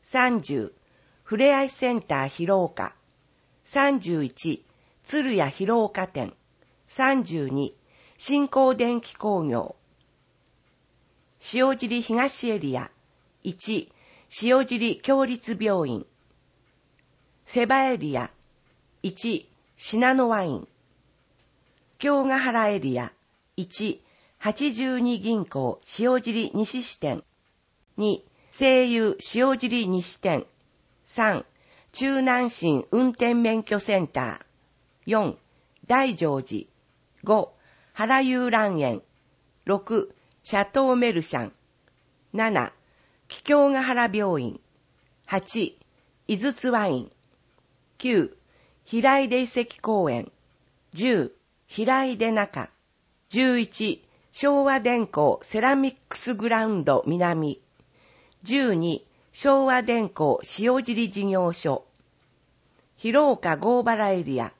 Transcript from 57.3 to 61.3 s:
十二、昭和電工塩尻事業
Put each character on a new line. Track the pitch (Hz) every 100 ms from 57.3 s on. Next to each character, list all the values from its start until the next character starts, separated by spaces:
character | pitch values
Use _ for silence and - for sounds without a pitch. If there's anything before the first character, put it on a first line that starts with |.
| 165 151 135 _ _ _ _ _ _ _ _
十 | 185 277 254
二、 | 175 170 156 - _ _
昭 | - 277 277 262
和 | 254
電 | 226 233 208
工 | - 151 - - -
塩 | 226 254
尻 | 240 226 226
事 | 196
業 | 196